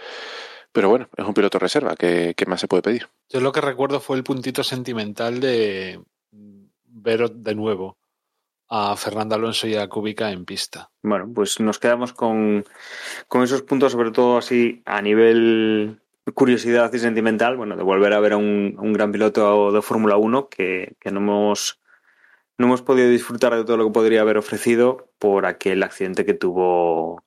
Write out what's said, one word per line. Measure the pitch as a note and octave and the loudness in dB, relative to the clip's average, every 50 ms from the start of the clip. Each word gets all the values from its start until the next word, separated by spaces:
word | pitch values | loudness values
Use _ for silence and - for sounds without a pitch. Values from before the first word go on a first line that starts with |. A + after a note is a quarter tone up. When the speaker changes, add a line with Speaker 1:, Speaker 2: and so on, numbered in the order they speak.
| - - - - - - - - - - - - - _ | -18 -18 -16 -16 -16 -16 -16 -16 -16 -18 -18 -20 -16 _
Speaker 1:
Pero | - - G2 - | -2 2 4 4
bueno, | - B2+ B2 - _ - | 4 4 2 -4 _ -8
es | F#2+ | -6
un | G2+ G2+ | -4 0
piloto | - G2+ G2 - F#2+ | 2 2 2 2 0
reserva, | F#2 F2+ - D3 C#3 F2+ D#2+ | -2 0 -2 0 -2 -2 -4
¿qué, | - - F2 F2 F2 E2+ E2+ E2+ | 0 0 0 2 2 0 -2 -2
qué | - - | -4 -4
más | F2 F#2 F2 | -4 -4 -4
se | - G2 | -2 0
puede | - F2+ - | 0 0 2
pedir? | G2+ A2+ A#2+ - - _ _ _ _ | 0 -2 -4 -6 -10 _ _ _ _
Speaker 2:
Yo | - C3 | -4 -2
lo | B2+ C3+ | -2 0
que | C3 D#3 | 0 -2
recuerdo | C#3+ C#3+ B2+ B2 C#3 C3+ C#3 C#3 | -2 -2 -2 -2 -2 -2 -2 -4
fue | - - C#3 C3 | -4 -4 -6 -4
el | B2+ | -4
puntito | - C3+ C3 A#2+ C3 B2 - B2+ | -4 -6 -6 -6 -8 -6 -4 -6
sentimental | - C3+ B2+ B2 B2+ B2 A2+ G#2+ G#2 G#2 - A#2 A#2 A#2+ B2 | -4 -6 -8 -8 -8 -6 -6 -6 -8 -6 -6 -6 -6 -4 -2
de | C3 C3 B2 A2+ A2 G#2 G2 F#2+ F#2+ F#2 F2+ F#2 F2+ _ _ _ _ _ _ G#2 G#2 G#2 G2+ G2 G2 G2+ _ _ _ | -2 0 0 0 0 -2 -2 -6 -8 -10 -12 -16 -18 _ _ _ _ _ _ -20 -20 -20 -20 -20 -20 _ _ _ _
ver | A#2+ A#2+ A#2 G#2 A#2 A2+ A2+ A#2+ A#2 | _ -20 -10 -4 -2 -2 0 -2 -4
de | A2+ A#2+ A2+ A2 G#2+ | -4 -8 -8 -8 -6
nuevo | G#2+ G#2+ A2 G#2 F2+ F#2+ F#2+ G2 _ _ _ _ _ _ _ _ _ _ _ _ _ _ - | -4 -4 -4 -4 -4 -6 -12 -14 _ _ _ _ _ _ _ _ _ _ _ _ _ _ -8
a | A#2 A2 G#2 G2+ G#2 - | -4 -4 -2 -2 -4 -4
Fernando | - G#2+ G#2 G#2+ G#2+ A2 A2 | -6 -8 -6 -6 -4 -2 -2
Alonso | G#2+ A2+ A2+ G#2+ - - A2+ | -2 -2 -2 -4 -4 -4 -2
y | G#2+ | -2
a | G#2 G2+ F#2+ | -2 -4 -4
Kubica | - A2 G#2 G#2+ G#2 - A2+ G#2+ | -6 -6 -6 -6 -6 -4 -6 -6
en | G2 F2+ F2+ | -6 -8 -10
pista. | - G2+ F#2 - - - - - - _ _ | -12 -10 -10 -10 -10 -12 -18 -20 -20 _ _
Speaker 3:
Bueno, | - G#2 G#2 F#2+ F#2 A2 A#2+ | -4 -2 -2 -2 -4 -6 -2
pues | A2+ G2+ G2 - - | -2 -2 -2 -2 -2
nos | A2+ G#2+ G#2 - | 0 -2 -2 0
quedamos | - A#2+ A#2+ A#2+ B2 A#2+ - | 0 0 0 0 -2 -6 -6
con, | - A#2+ A2+ A2 A2 G#2+ G#2+ G#2 G#2 G2+ - - - - - - - - - - - - - | -4 -2 -2 0 0 0 0 0 -2 -2 -6 -14 -20 -20 -18 -16 -16 -14 -14 -14 -14 -12 -4
con | - B2 B2+ | 0 0 0
esos | A#2+ C3+ C3+ | 2 0 -2
puntos, | C3+ - C#3+ C3+ C3+ C3+ A#2+ | -2 -2 0 2 2 2 2
sobre | A#2+ A#2+ A2+ | 2 -2 -2
todo | A2 - B2 B2 B2 A#2+ | 2 2 2 4 2 0
así | A2+ - B2+ A#2+ A#2+ A#2 A#2 - - | 0 0 2 2 2 2 0 -6 -8
a | - G2 G#2 | -6 -6 -4
nivel | G2+ G#2 G#2 A2 A2+ A2+ A2+ A#2 A2+ A2+ A2+ A2 A2 A2 G#2+ G#2+ G#2+ G#2+ G#2+ - _ _ _ _ - - - | 0 2 4 6 6 6 6 6 6 4 4 2 2 0 0 0 -2 -4 -6 -12 _ _ _ _ -12 -8 0
curiosidad | - C3+ B2+ B2 A2+ - A#2 A#2+ A#2+ A#2+ A2+ A2+ | 2 4 4 4 2 2 0 2 2 2 2 0
y | B2 | -2
sentimental, | A2+ A#2+ A2+ A2 A2 A2+ A2 G#2 A2+ A#2+ C3 | -2 0 0 0 0 0 2 2 0 0 -2
bueno, | B2+ A#2 G#2 F#2 F2 | -2 -6 -8 -6 -4
de | F#2 | -2
volver | F#2+ F#2+ G2 G2+ G2+ G#2 | 0 2 4 4 4 4
a | G#2 | 4
ver | G#2 G#2 G#2 | 4 4 2
a | G#2 | 2
un, | G#2 G#2 G#2 G#2 G2+ G2 G2+ - | 0 0 0 0 0 -2 -4 -4
a | |
un | G#2 A2 | -4 -2
gran | G#2+ G2+ G#2+ G#2 G2+ | 0 0 0 0 0
piloto | G2+ G#2+ G#2+ G#2 A2+ G#2+ G2+ G#2 G#2 G#2 G2+ | 2 0 2 2 2 2 4 4 4 4 4
de | G2+ G#2+ | 2 2
Fórmula | G#2 - A#2+ A2 A2 G#2+ G2+ G#2+ | 0 0 -2 0 2 2 4 4
uno | G#2+ A2 A#2 C3+ C#3 - | 2 2 2 -2 -2 -4
que, | - - F#2+ F2+ F#2 F#2 F#2 - - _ | -6 -6 -4 -4 -4 -6 -8 -10 -14 _
que | - - | -10 -8
no | G2 G2 | -6 -4
hemos, | G2+ G#2 G#2 G2+ G#2 G#2 G#2 - - - - _ _ _ _ _ _ _ _ _ _ _ _ _ _ _ _ - | -2 0 0 2 2 2 0 -2 -4 -8 -8 _ _ _ _ _ _ _ _ _ _ _ _ _ _ _ _ 0
no | B2 | 2
hemos | B2 B2+ B2 | 2 2 0
podido | B2 - C3+ B2+ B2 B2 | 2 2 2 4 6 4
disfrutar | B2 A#2 A#2 - A#2+ A2+ C3 B2 A#2 | 4 2 0 -4 -4 0 0 2 2
de | A2+ A2 | 2 0
todo | A2+ A#2 A2 | 0 0 0
lo | A2+ | 2
que | A2 G#2+ | 2 2
podría | A#2 A2 A2 A2+ A2 | 2 4 4 4 4
haber | G#2+ A2 G#2+ G#2+ | 4 4 2 0
ofrecido | G#2 - - G#2 - A#2+ A#2 A2+ A#2+ B2+ B2+ - - _ _ - | 0 -2 -6 -4 0 2 2 4 4 2 2 -2 -8 _ _ -2
por | - G#2 G2 G2 F#2 | 0 2 2 2 2
aquel | F#2 F2+ - - G2 F#2 F#2+ F#2+ | 0 -4 -2 -2 -2 0 0 -2
accidente | F#2 - - F#2+ F#2 F#2 F#2 G2 | -2 -4 -6 -6 -6 -2 -2 0
que | G2 G#2 | 0 0
tuvo | - - F#2 F2 F#2 F#2 F2+ F2+ F2 F2 E2+ E2 D#2+ E2 E2 E2+ F2 _ | 0 0 -2 0 2 2 2 2 2 2 2 0 0 -2 -4 -8 -12 _